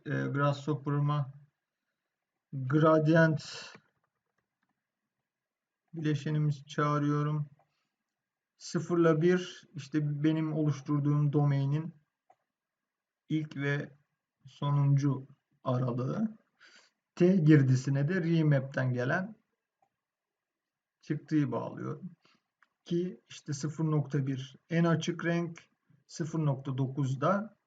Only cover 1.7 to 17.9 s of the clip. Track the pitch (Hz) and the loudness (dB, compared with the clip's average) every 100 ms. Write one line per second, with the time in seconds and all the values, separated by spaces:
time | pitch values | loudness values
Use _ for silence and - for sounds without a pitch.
1.7 | _ _ _ _ _ _ _ _ 139 127 | _ _ _ _ _ _ _ _ -8 0
2.7 | 151 160 156 151 165 160 151 - - - | 4 6 6 6 6 6 2 -6 -16 -18
3.7 | - _ _ _ _ _ _ _ _ _ | -20 _ _ _ _ _ _ _ _ _
4.7 | _ _ _ _ _ _ _ _ _ _ | _ _ _ _ _ _ _ _ _ _
5.7 | _ _ 160 151 143 156 151 151 143 - | _ _ -6 -2 -2 -2 0 0 -2 -6
6.7 | - 147 147 147 147 147 151 147 - _ | -2 0 2 0 0 0 -2 -6 -12 _
7.7 | _ _ _ _ _ _ _ _ _ - | _ _ _ _ _ _ _ _ _ -8
8.7 | 175 165 170 165 156 175 180 - - - | -6 0 2 4 4 4 2 -2 -12 -18
9.7 | 156 127 156 147 143 156 160 156 156 151 | -16 -6 -2 -2 0 0 0 0 0 -2
10.7 | 131 - 147 143 147 147 147 143 139 139 | -2 -2 -2 0 2 2 2 2 2 0
11.7 | 151 160 - _ _ _ _ _ _ _ | -2 -4 -12 _ _ _ _ _ _ _
12.7 | _ _ _ _ _ - 156 151 135 143 | _ _ _ _ _ -6 -4 -4 -6 -4
13.7 | 143 - - _ _ _ _ 131 - 143 | -4 -6 -16 _ _ _ _ -20 -6 0
14.7 | 143 143 139 139 131 - _ _ _ 135 | 2 4 4 2 0 -6 _ _ _ -2
15.7 | 127 127 127 135 180 220 - _ _ - | 0 0 -2 -2 -2 -2 -4 _ _ -20
16.7 | - _ _ _ - 180 190 151 151 131 | -20 _ _ _ 2 4 6 8 8 6
17.7 | 127 143 | 2 0